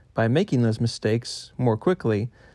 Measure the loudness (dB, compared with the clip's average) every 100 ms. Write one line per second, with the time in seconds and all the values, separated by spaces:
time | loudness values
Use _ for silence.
0 | _ -2 2 2 2 2 2 2 -2 -2
1 | -2 -2 -2 -12 -14 -4 0 0 0 0
2 | 0 -2 -2 -8 -20